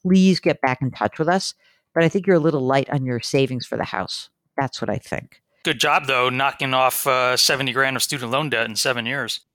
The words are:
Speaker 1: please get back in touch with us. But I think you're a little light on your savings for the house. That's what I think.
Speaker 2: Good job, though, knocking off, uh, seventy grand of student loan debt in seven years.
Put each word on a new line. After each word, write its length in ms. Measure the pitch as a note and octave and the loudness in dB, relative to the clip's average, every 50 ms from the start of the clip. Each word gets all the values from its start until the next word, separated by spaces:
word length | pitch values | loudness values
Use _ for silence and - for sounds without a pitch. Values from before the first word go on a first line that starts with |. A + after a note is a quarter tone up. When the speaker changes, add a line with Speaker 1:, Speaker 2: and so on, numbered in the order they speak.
Speaker 1:
please 380 | - F#3 F#3 F#3+ F#3 F#3+ F3+ - | 0 4 4 6 6 6 4 4
get 200 | - E3+ C#3 - | 2 0 0 0
back 220 | - C3 B2+ - | 0 -2 0 -2
in 80 | C3+ B2+ | -2 -4
touch 280 | - - G#2+ G#2+ - - | -2 -2 -2 -2 -2 -2
with 100 | D#3+ D#3 | 0 0
us. 260 | F3+ F#3+ - - - _ _ _ _ _ _ _ - | 0 0 0 -4 -10 _ _ _ _ _ _ _ 0
But 100 | E3 E3 | 2 2
I 60 | D#3+ | 2
think 160 | - G3 F3+ | 2 0 2
you're 100 | G3 F3+ | 4 4
a 40 | E3 | 4
little 200 | D3+ E3 D3+ C#3 | 4 2 2 2
light 300 | B2+ B2+ C3+ C#3 B2+ - | 2 2 2 2 0 0
on 160 | C#3 C#3 C3 | -2 -2 -2
your 140 | B2+ B2 A#2 | -2 -4 -4
savings 440 | - - - C#3 C3+ B2+ B2+ A#2+ - | -2 0 0 2 2 0 -2 -4 -8
for 140 | - A#2+ A#2+ | -6 -6 -6
the 60 | - | -4
house. 440 | - - F#2+ F#2 - - - - - _ _ _ _ _ - | -4 -6 -6 -6 -6 -8 -12 -12 -14 _ _ _ _ _ -4
That's 240 | C3+ B2+ - - | -4 -4 -6 -6
what 80 | - G#2 | -6 -6
I 80 | G#2 A#2 | -6 -6
think. 420 | - - - - - - _ _ _ _ _ _ - | -6 -8 -8 -10 -10 -12 _ _ _ _ _ _ -6
Speaker 2:
Good 160 | E3 D3 A#2 | -4 -2 0
job, 260 | D#3 D3 C#3+ - C#3+ | 0 2 2 2 0
though, 220 | C#3 C3+ B2 B2+ B2+ | 0 0 0 0 0
knocking 460 | B2 C3 C3+ C#3 C3 - C#3+ C3 C3 | 0 0 -2 -2 -2 -4 -4 0 2
off, 320 | C3 C3 B2+ - - - | 2 2 2 2 0 0
uh, 320 | C#3+ B2+ B2+ B2+ B2+ B2+ - | 0 2 2 2 2 2 2
seventy 340 | - - D3 C3 C#3 C3 | 2 2 0 0 -2 -2
grand 240 | A#2 C3+ C3+ C3+ C3 | 0 0 0 0 0
of 60 | A#2+ | -2
student 280 | - - D3 C3+ A#2+ A2+ | -4 -4 -4 -6 -4 -2
loan 200 | B2 C#3+ D#3 C#3+ | -2 -2 -2 0
debt 180 | A#2+ A2+ A#2 A2+ | -2 -2 -2 -2
in 80 | G#2+ | -2
seven 300 | - - C3+ B2 A#2+ A2 | -2 -2 -2 -2 -2 -4
years. 340 | A#2 C#3 C#3 A#2+ G#2+ - - _ _ _ | -4 -4 -6 -6 -6 -8 -10 _ _ _